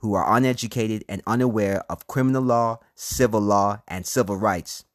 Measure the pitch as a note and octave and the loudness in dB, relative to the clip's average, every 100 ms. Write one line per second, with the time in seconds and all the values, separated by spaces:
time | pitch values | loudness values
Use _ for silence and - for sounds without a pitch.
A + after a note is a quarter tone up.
0 | G#2+ G2 D#2+ A2 B2+ B2 A#2 B2+ A2 A2 | 0 0 2 2 2 0 -4 -4 -2 -4
1 | - G2 - A#2+ B2+ A2 G2+ G2 - E2+ | -6 -10 -2 0 2 2 0 0 -4 -10
2 | - - C3 C3 B2+ A#2 A#2 A#2 _ _ | -6 0 0 2 2 2 0 -4 _ _
3 | - - B2 G#2+ G#2 G2+ G2+ G#2 - F#2 | -10 0 2 2 4 4 4 0 -8 -10
4 | F2+ - G2+ G2 G#2+ F#2 D#2+ - - | -6 -2 -2 0 0 -2 -6 -16 -18